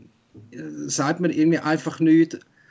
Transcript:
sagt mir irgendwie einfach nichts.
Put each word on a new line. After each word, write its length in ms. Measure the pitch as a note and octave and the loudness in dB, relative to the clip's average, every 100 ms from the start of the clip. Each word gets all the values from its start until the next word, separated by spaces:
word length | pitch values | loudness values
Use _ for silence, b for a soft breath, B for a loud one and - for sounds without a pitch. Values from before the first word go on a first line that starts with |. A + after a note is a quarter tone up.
| - _ _ A2 - - D#3 D3+ D3 | -20 _ _ -20 -20 -16 -14 -12 -8
sagt 340 | - C#3+ E3+ | -4 -2 -2
mir 120 | F3 | -2
irgendwie 280 | - D#3 D#3+ | 2 2 2
einfach 400 | D3+ D#3 D#3+ - | 0 -2 -4 0
nichts. 360 | D#3+ D#3+ E3 - - b b | 4 4 4 -2 -18 b b